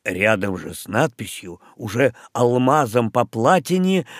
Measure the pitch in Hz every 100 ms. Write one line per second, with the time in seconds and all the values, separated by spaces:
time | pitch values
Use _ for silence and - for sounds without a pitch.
0 | - 90 104 110 101 90 78 82 - 104
1 | 151 - 107 - 95 82 - - 117 107
2 | 131 120 - - 123 127 127 151 131 113
3 | 113 123 117 113 120 185 - 180 185 190
4 | -